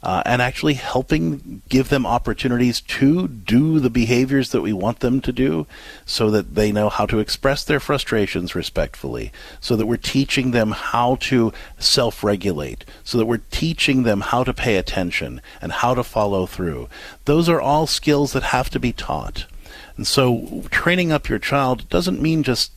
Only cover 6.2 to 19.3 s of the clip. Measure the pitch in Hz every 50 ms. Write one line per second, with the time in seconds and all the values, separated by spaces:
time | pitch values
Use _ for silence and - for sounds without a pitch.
6.2 | 113 107 107 104 95 - 69 92 107 107 104 104 107 104 - - 107 104 117 110
7.2 | 107 - - - - 135 139 - - - 151 139 - - 151 135 - - - 110
8.2 | 101 95 - 95 87 85 - 90 82 - - - 78 69 - - - 69 60 60
9.2 | 55 - - - - - - - - - 123 107 110 107 120 113 - - - 135
10.2 | 139 - - 143 127 127 120 120 110 110 107 - - - - 120 120 123 131 127
11.2 | - - 135 123 113 110 - - - - - - - - - - 123 117 - -
12.2 | - 104 104 98 92 101 87 73 73 67 57 - - - - - - - - 123
13.2 | 113 110 120 113 - - - - - 165 165 - - - 139 131 123 117 104 101
14.2 | 101 - - 120 127 123 120 - - 123 107 95 87 - - - 92 87 - -
15.2 | 80 65 62 62 - - - - - 85 - - - 120 127 123 120 - - 113
16.2 | 107 101 101 95 92 87 - - 90 85 76 62 60 - - - - - - -
17.2 | - - 143 160 170 170 170 151 - 135 143 151 160 147 - - - 151 147 143
18.2 | 147 135 - 135 - - - 127 131 - - 139 120 123 113 - - - 71 76
19.2 | 53 50